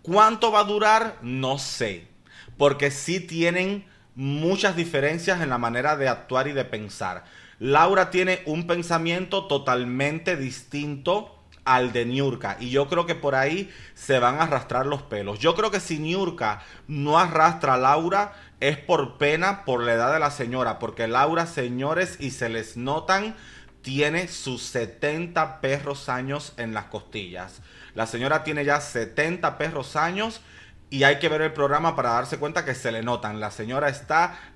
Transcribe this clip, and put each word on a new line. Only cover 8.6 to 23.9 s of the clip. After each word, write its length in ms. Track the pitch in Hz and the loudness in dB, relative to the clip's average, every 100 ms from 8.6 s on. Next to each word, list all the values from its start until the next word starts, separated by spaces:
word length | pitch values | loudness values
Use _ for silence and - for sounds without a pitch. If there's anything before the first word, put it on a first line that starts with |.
| 170 | 0
pensamiento 800 | 175 170 165 165 175 185 196 190 | -2 0 0 0 -2 -2 -4 0
totalmente 920 | 139 135 123 123 127 143 160 165 170 | 0 2 0 0 0 -2 -2 -2 -2
distinto 1000 | 131 - - 147 147 139 139 202 214 - - - - | -4 -10 -10 -8 -6 -4 0 0 -2 -14 -20 -4 4
al 280 | 127 127 | 4 4
de 120 | 120 120 | 0 0
Niurka, 520 | 131 139 117 101 98 | 0 0 0 -4 -6
y 100 | 123 | 0
yo 180 | 135 143 | 0 2
creo 180 | 170 170 | 0 0
que 80 | |
por 220 | 151 139 131 | -2 0 2
ahí 340 | 139 180 196 - - | 2 -2 -6 -12 -20
se 260 | - - 131 | -8 0 4
van 200 | 120 143 | 4 4
a 40 | |
arrastrar 420 | 160 135 - 123 139 | 2 0 0 -2 -2
los 180 | 139 | -4
pelos. 340 | - 104 98 104 | -6 -6 -6 0
Yo 160 | 147 | 0
creo 160 | 175 214 | 2 0
que 100 | 196 | -2
si 200 | - 156 | -4 -6
Niurka 640 | 156 185 180 165 110 104 - - - | -4 -2 -2 -2 -2 -4 -10 -18 -10
no 320 | 147 147 156 | -4 4 4
arrastra 560 | 180 160 160 165 143 127 | 4 4 4 4 2 4
a 20 | |
Laura 560 | 131 151 165 196 208 - - - | 6 4 4 0 0 -6 -20 -2
es 180 | 135 147 | 0 0
por 400 | - 160 127 - | 0 0 0 0
pena, 480 | 147 156 190 196 - | 2 2 0 -2 -2
por 180 | 123 | 0
la 100 | 120 | 2
edad 200 | 117 120 | 2 4
de 60 | 156 | 2
la 120 | 147 | 0
señora, 480 | 139 117 127 120 107 | -2 -4 -2 -2 -2
porque 280 | 113 110 113 | -6 -4 0
Laura, 380 | 123 147 165 165 | 2 4 2 -2
señores, 720 | 151 123 123 139 165 180 - | -4 -4 -2 -2 0 -2 -4
y 120 | 139 | -8
se 180 | - 117 | -4 -4
les 260 | 113 107 117 | -4 -8 -6
notan, 600 | 127 156 165 190 214 220 - - - - | -4 -2 0 0 -2 -10 -18 -20 -20 -16
tiene 460 | 131 | -6